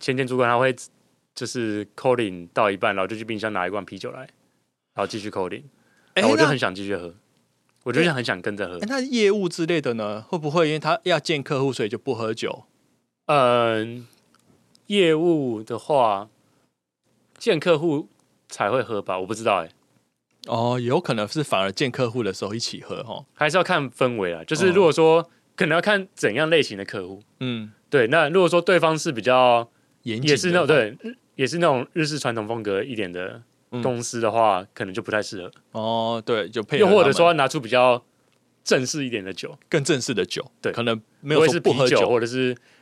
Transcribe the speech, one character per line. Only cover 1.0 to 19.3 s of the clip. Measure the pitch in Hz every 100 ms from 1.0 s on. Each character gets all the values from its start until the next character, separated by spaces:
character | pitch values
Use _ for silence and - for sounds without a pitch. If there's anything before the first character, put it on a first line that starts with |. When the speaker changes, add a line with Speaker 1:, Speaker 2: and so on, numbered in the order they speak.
| _ _ _
Speaker 1:
就 | -
是 | 117 127 110 104 101
call | - 131 123
in | 107 90 87
到 | - 107
一 | 98
半， | 113 98
然 |
后 | 95
就 |
去 | 110
冰 | 113 107
箱 | 110
拿 | 98 90
一 |
罐 | 101
啤 | 90 98
酒 | 123
来， | 131
然 | 131 _ _ _ _ _ _ -
后 | 98
继 | 110
续 | 101
call | 98 90
in， | 101 147 _ _ _ _
Speaker 2:
哎， | 185
Speaker 1:
然 |
后 | 226
我 | 311
就 | 311
很 | 131
想 | 117
继 | 92 98
续 | 95
喝， | 87
Speaker 2:
那 | 98 _ _ _ _ _ _
Speaker 1:
我 | 123
就 | 123 175
很 | 135
想 | 120 95
跟 | 98 101
着 | 92
喝。 | 87
Speaker 2:
哎， | 208
那 | 269
业 | 269 240 202
务 | 208 180
之 | 165 160
类 | 170
的 | 139
呢？ | 113 104 107 113
会 | 180
不 | 151
会 | 165 156
因 |
为 | 156
他 | 156 170
要 | 180 160
见 | - 151
客 | 127 139
户， | 139
所 | 123
以 | 107
就 | 107
不 | -
喝 | 113 110
酒？ | 110 113 - - _ _ _ _ _ -
Speaker 1:
嗯， | 147 123 120 117 110 113 123 117 _ _ _ _ _ _ _ -
业 | 202 170
务 | 156 175 160 131 107
的 | 110 113
话， | - 143 113 98 110 _ _ _ _ _ _ _ _ _ _ -
见 | 233 165
客 | 180 156
户 | 170 147 190 _ _ _ _
才 | - 104
会 | 127
喝 | 107 104
吧， | 98 92
我 |
不 | 92